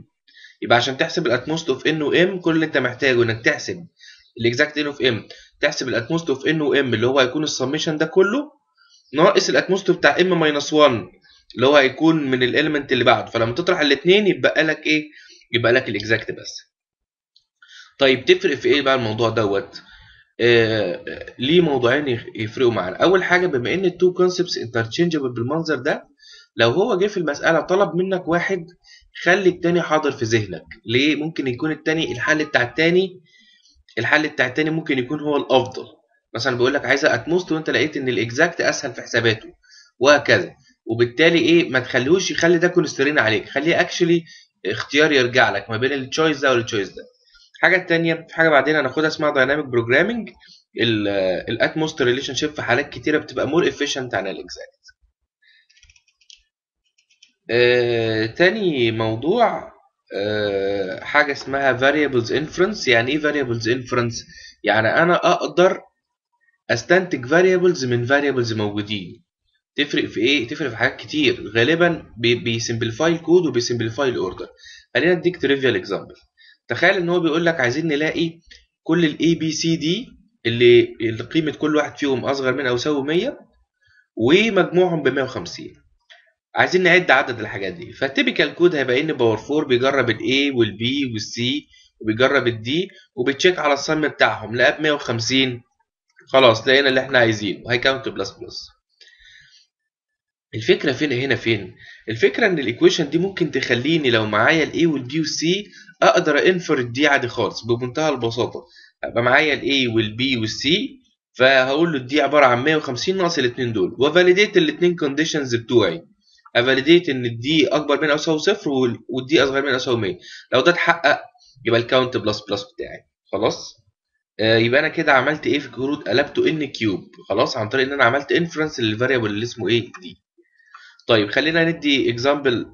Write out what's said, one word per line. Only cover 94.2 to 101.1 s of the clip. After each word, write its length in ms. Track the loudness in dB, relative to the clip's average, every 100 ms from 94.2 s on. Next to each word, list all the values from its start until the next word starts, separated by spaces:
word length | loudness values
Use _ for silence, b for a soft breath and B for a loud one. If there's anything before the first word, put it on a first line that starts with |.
| 0 0 -6 0
لقى 220 | 0 2
بمية 140 | -2
وخمسين، 720 | -2 -4 -4 -2 0 0 -4 -14 _ _ _ _ _ _
خلاص 400 | 4 6 4 4
لقينا 220 | 4 4
اللي 100 | 0
إحنا 200 | 2 2
عايزينه، 520 | 2 2 -4 -6 -4
هيكاونت 380 | -2 0 -2 -6
plus 220 | -8 -10
plus. 360 | -10 -16 -16 -20 _ _ b b b b b b b _ _ _ _ _ _ _ _ _ -6
الفكرة 360 | 0 2 0
فين 200 | -2 -2